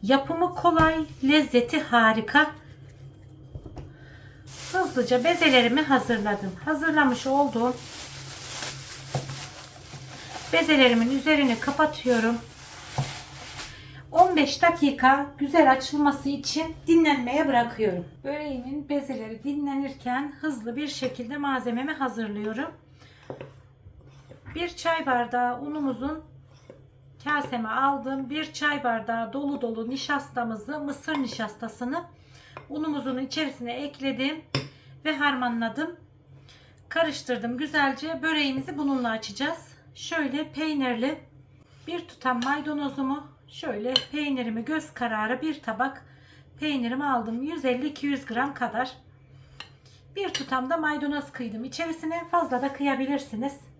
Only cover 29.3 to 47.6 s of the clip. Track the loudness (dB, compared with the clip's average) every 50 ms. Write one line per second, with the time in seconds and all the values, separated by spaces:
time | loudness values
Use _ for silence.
29.3 | -4 -4 -2 -2 -2 -2 -2 -4 -4 -4 -4 -4 -4 -6 -2 -2 -2 -2 -2 -4
30.3 | -4 -4 -4 -4 -4 -6 -8 -8 -8 -6 -4 -6 -6 -6 -4 -2 -2 -2 -2 -2
31.3 | -2 -4 -6 -6 -6 -8 -10 -10 -8 -8 -6 -4 -4 -4 -6 -8 -18 -20 -20 -20
32.3 | -20 -20 -20 -18 -18 -18 -14 -10 -6 -4 -2 -2 -2 -2 -2 -4 -4 -4 -4 -4
33.3 | -2 -2 -2 -4 -4 -8 -8 -8 -6 -6 -6 -8 -8 -4 -4 -4 -2 0 -2 -2
34.3 | -2 -4 -10 -4 -4 -4 -4 -4 -14 -20 -20 -20 -20 -8 -4 -2 -2 2 2 0
35.3 | 2 2 0 0 0 0 -2 -2 -2 -4 -6 -6 -6 -12 -18 -20 -20 -20 _ _
36.3 | -20 -20 -20 -20 -20 -20 -20 -20 -20 -20 -18 -6 0 0 0 0 0 -6 -4 -4
37.3 | -4 -4 -2 -4 -4 -4 -4 -2 2 2 2 2 2 -2 -4 -6 -6 -2 0 0
38.3 | 2 2 2 0 0 -2 -4 -6 -6 -2 0 0 0 2 0 0 -2 -4 -6 -8
39.3 | -6 -4 -2 -2 -2 -4 -8 -12 -12 -18 -20 -20 -20 -14 -10 -4 -2 -2 0 0
40.3 | 0 -2 -4 -4 -6 -4 -4 -2 0 0 0 0 0 0 0 -2 -2 -4 -10 -20
41.3 | -20 -20 -20 _ -20 -20 -20 _ -20 -20 -12 -8 -8 -8 -8 -10 -16 -6 -2 -2
42.3 | 0 0 0 0 0 -2 -2 -4 -4 -2 -2 -4 -4 -2 -2 -2 -2 -4 -6 -12
43.3 | -20 _ _ -20 -16 -10 -6 -6 -4 -4 -2 -2 -2 -2 -2 -2 -4 -4 -2 -2
44.3 | -2 -2 -2 -4 -4 -6 -4 -2 -4 -4 -4 -6 -8 -6 -4 -4 -2 -2 -2 -2
45.3 | -2 -2 -2 -4 -4 -4 -4 -8 -2 -2 -2 -2 -2 -8 -18 -20 -20 -20 -20 -20
46.3 | -20 -20 -20 -20 -12 -6 -4 -2 0 0 0 0 -2 -2 0 0 0 0 -2 -2
47.3 | -4 -4 -4 -4 -6 -2